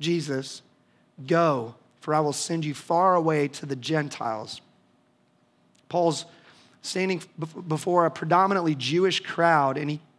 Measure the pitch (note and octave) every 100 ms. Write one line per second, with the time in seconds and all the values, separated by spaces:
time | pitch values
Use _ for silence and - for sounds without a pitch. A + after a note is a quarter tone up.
0 | D3+ E3+ D3 C3+ C3+ - _ _ _ _
1 | _ - C3+ E3+ E3 C3+ A#2 - _ _
2 | - D3+ D3+ C#3 - E3 D3+ C#3 - E3+
3 | F#3 F3+ D#3+ D3+ C#3+ - D3+ C3+ B2 D#3
4 | D3 - A#2 A2 A#2+ - _ _ _ _
5 | _ _ _ _ _ _ _ _ _ F3+
6 | E3+ C#3+ - - - - _ _ - F#3+
7 | F#3+ F3+ - - D#3+ - F3+ D#3 - F3
8 | E3 - D#3+ F3 F#3+ G3 E3+ C#3 B2 E3+
9 | F#3+ - - - E3+ D#3+ C3+ C3+ D3 D3+
10 | -